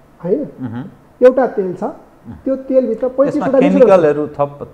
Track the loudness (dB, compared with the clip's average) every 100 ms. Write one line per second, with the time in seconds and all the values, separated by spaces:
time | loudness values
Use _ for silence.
0 | _ _ -4 -4 -4 -10 -10 -10 -12 -18
1 | _ _ 4 4 0 -4 -6 -8 -10 -10
2 | -20 _ -20 -10 -6 -6 -2 0 0 -2
3 | -4 -2 -2 0 0 2 2 4 6 6
4 | 4 0 -4 -4 -6 -6 -18